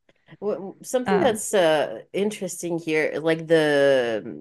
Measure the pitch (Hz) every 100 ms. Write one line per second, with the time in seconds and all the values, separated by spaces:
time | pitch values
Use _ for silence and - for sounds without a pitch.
0 | _ _ _ 160 202 190 196 - 165 254
1 | 254 - 269 214 - 208 165 156 131 107
2 | - - 208 208 185 - 175 170 160 156
3 | 147 139 160 165 160 165 151 143 139 135
4 | 120 107 120 76